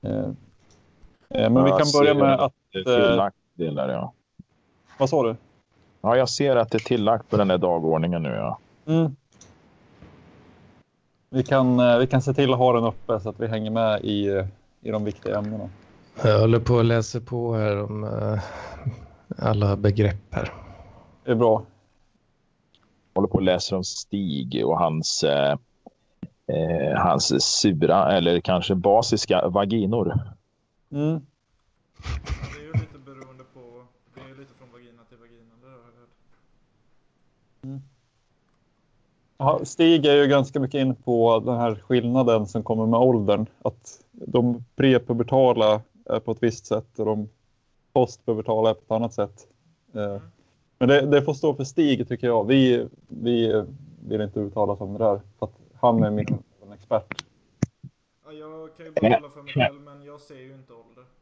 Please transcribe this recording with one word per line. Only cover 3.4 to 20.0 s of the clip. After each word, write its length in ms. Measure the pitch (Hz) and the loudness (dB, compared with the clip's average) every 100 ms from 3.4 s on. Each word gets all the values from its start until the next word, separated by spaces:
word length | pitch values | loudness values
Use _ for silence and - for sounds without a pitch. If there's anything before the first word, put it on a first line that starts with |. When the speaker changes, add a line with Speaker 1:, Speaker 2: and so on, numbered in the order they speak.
| _ | _
Speaker 2:
delar, 360 | _ 82 71 65 | _ -6 -4 -6
ja. 240 | 64 64 _ _ _ - _ _ _ _ - | -6 -8 _ _ _ -20 _ _ _ _ -2
Speaker 1:
Vad 100 | 135 | 0
sa 140 | 156 | 2
du? 120 | 120 117 _ _ _ _ _ _ | 0 -2 _ _ _ _ _ _
Speaker 2:
Ja, 160 | 101 120 | 0 2
jag 120 | 127 | 2
ser 260 | - 143 127 | 0 2 2
att 160 | 113 | 2
det 60 | 113 | -2
är 100 | - | -2
tillagt 420 | 120 104 113 - | -2 0 0 0
på 80 | 107 | 0
den 120 | 101 | 2
här 80 | 92 | 2
dagordningen 680 | 90 85 80 80 85 87 | 2 0 0 0 0 -2
nu, 60 | 76 | -4
ja. 300 | 55 57 - _ _ - | -6 -6 -10 _ _ -4
Speaker 1:
Mm. 300 | 160 160 139 _ _ - _ _ _ _ _ - - - - - _ _ _ _ _ _ _ _ | 0 0 -4 _ _ -20 _ _ _ _ _ -20 -20 -20 -20 -20 _ _ _ _ _ _ _ _
Vi 140 | 131 | -4
kan, 360 | 131 135 127 123 | 0 2 4 4
eh, 180 | 123 120 | 6 4
vi 100 | 127 | 4
kan 140 | 131 | 0
se 120 | 131 | 0
till 200 | 135 135 | 0 2
att 60 | 123 | 4
ha 140 | 127 | 4
den 100 | 120 | 4
uppe 360 | 117 - - 113 | 2 -4 -6 -4
så 100 | 101 | -4
att 100 | 101 | -8
vi 80 | 113 | -6
hänger 240 | 110 107 | -4 -4
med 300 | 110 113 107 | -2 0 0
i, 240 | - 104 101 | -2 -2 -2
eh, 180 | 98 98 - _ _ | -2 -4 -10 _ _
i 100 | - | -8
de 120 | 107 | -6
viktiga 340 | 104 101 110 104 | -6 -8 -6 -6
ämnena. 320 | 104 107 98 - - - _ - | -6 -10 -12 -16 -20 -20 _ -2
Speaker 3:
Jag 160 | 117 104 | 2 4
håller 200 | 110 117 | 4 2
på 200 | 117 123 | 2 2
att 60 | 117 | 4
läsa 360 | 117 110 123 | 2 -2 -8
på 320 | 113 123 117 113 | -8 -6 -4 -2
här 280 | 107 101 | -2 -2
om, 200 | 104 107 | -4 -8
eh, 360 | 107 110 107 107 92 - - - - - - _ _ - | -8 -6 -4 -4 -6 -14 -16 -10 -10 -10 -18 _ _ -6
alla 380 | - 107 101 98 | -2 0 0 2
begrepp 560 | 104 101 | 0 2